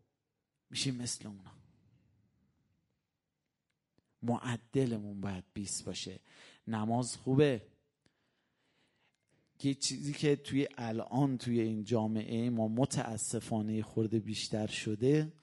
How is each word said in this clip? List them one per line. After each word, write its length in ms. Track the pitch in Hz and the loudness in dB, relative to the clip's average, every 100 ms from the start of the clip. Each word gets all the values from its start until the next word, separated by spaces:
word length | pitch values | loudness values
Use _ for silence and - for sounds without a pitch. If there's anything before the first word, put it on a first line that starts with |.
| _ _ _ _ _ _ _ | _ _ _ _ _ _ _
می‌شیم 240 | - 139 | -4 -2
مثل 340 | 123 120 - 107 | -2 -4 -6 -10
اونا. 240 | 98 95 - - _ _ _ _ _ _ _ _ _ _ _ _ _ _ _ _ _ _ _ _ _ _ _ _ _ | -14 -18 -20 -20 _ _ _ _ _ _ _ _ _ _ _ _ _ _ _ _ _ _ _ _ _ _ _ _ _
معدلمون 1000 | 117 120 123 117 - 135 131 113 104 101 | -2 -2 -2 -6 -2 0 2 -2 -6 -6
باید 240 | 98 92 - | -6 -6 -8
بیست 300 | 107 98 - | -8 -6 -6
باشه. 360 | - 92 92 98 _ - - - - | -6 -8 -10 -12 _ -20 -20 -14 -6
نماز 500 | 110 110 120 120 - | -2 0 0 0 -4
خوبه. 460 | 131 131 147 117 - _ _ _ _ _ _ _ _ _ _ _ _ _ _ _ _ _ _ - | 2 6 6 4 -6 _ _ _ _ _ _ _ _ _ _ _ _ _ _ _ _ _ _ -2
یه 120 | 139 | -2
چیزی 380 | 135 - 135 147 | 0 -2 -2 -6
که 240 | 147 151 143 | 0 2 2
توی 320 | 143 131 139 - | 2 0 0 -2
الان 600 | 117 113 - 123 139 127 | -4 -4 0 2 4 2
توی 220 | 123 117 | 0 2
این 240 | 110 110 | 2 0
جامعهٔ 680 | 104 117 110 110 - 113 120 | 0 2 2 0 -2 0 0
ما 180 | 117 110 | 2 2
متاسفانه 1160 | 113 139 - 117 110 - 117 - 110 107 110 | 2 2 2 -2 -4 -4 -4 -2 -2 0 -2
خورده 360 | 107 - 110 113 | -2 0 2 2
بیشتر 480 | 104 104 - 110 107 | 0 -4 -4 -2 -2
شده، 680 | - 113 104 127 151 156 - | -4 -4 2 4 4 2 -6